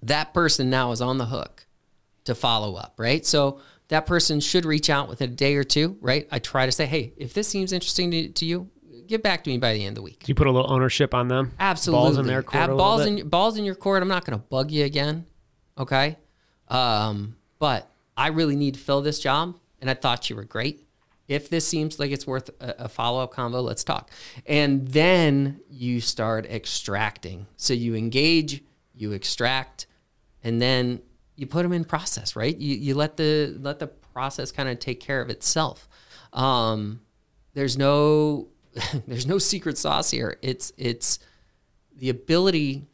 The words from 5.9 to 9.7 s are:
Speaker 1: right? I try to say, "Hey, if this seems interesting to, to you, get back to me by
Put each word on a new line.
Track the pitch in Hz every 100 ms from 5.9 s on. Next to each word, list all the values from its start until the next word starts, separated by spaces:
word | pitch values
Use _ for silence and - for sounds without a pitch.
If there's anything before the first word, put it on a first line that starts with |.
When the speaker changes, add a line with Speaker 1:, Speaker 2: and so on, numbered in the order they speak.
| 196
Speaker 1:
right? | 127 139 147
I | 143
try | - 139 131
to |
say, | - 147
"Hey, | 151 131 -
if | 127 -
this | 214
seems | 202 185
interesting | 185 175 - 180
to, | 165 -
to | - 165
you, | 175 185 _ _ - 175
get | 220
back | 220 175
to | -
me | 127
by | 120